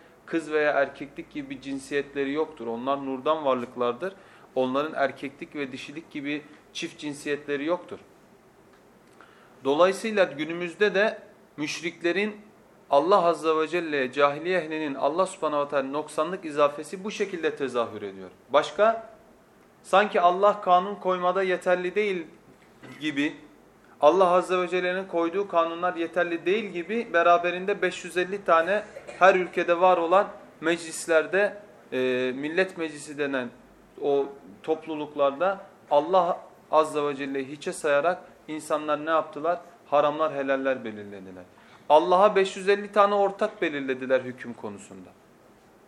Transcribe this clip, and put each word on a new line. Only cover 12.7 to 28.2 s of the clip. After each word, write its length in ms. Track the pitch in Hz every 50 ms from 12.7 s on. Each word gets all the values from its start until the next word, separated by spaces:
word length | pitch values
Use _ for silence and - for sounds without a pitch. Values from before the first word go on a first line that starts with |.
| _ _ _ -
Allah 340 | 135 143 151 175 208 196 170
Azze 320 | 170 165 151 151 160 156
ve 120 | 156 160 151
Celle'ye, 440 | 160 175 170 156 147 139 127 127 123
cahiliye 460 | 139 143 143 143 151 160 175 185 180
ehlinin 360 | 156 160 160 156 156 147 135
Allah 320 | 135 - 143 151 175 190
Subhanahu 380 | 180 - - 160 151 147 147 143
ve 40 | 139
Teala 140 | 151 139 131
noksanlık 640 | 135 139 151 - - - - 156 165 185 180 -
izafesi 600 | 160 143 147 147 143 143 - 151 - - 190 185
bu 60 | 214
şekilde 460 | 196 - 208 196 185 170 160 151 147
tezahür 460 | - 143 127 120 120 117 - 107 104 104
ediyor. 280 | 98 95 95 92 92 - - _ -
Başka? 600 | 120 147 156 - - - 208 226 226 220 - - - - - _ - _ _ _ _ _ _ _ _ _ -
Sanki 380 | - - 190 214 208 - 175
Allah 400 | 175 175 180 190 202 208 196 202
kanun 340 | - 185 180 180 185 202 208
koymada 480 | 196 - 185 185 180 180 180 180 196 196
yeterli 520 | 185 180 175 - 185 180 180 180 180 175
değil 320 | 208 214 202 190 175 160 - - - _ - - _ - - - _ - - 131 -
gibi, 360 | 147 156 143 139 143 156 156 - - - - _ _ _ _ _ _ - - - 147
Allah 260 | 151 165 190 190 175
Azze 280 | 175 180 175 175 185 180
ve 100 | 180 170
Celle'nin 360 | 175 180 180 180 180 190 190
koyduğu 440 | 190 170 170 170 165 165 196 202 196
kanunlar 460 | 175 170 160 165 165 170 180 180 165
yeterli 500 | 165 170 165 - 180 175 170 170 165 151
değil 180 | 170 190 220 214
gibi 480 | 196 175 175 165 165 220 233 226 - 165
beraberinde 680 | 170 170 175 175 170 170 175 175 180 185 196 202 190 180
beş 220 | 180 175 - -
yüz 120 | 175 160
elli 280 | 175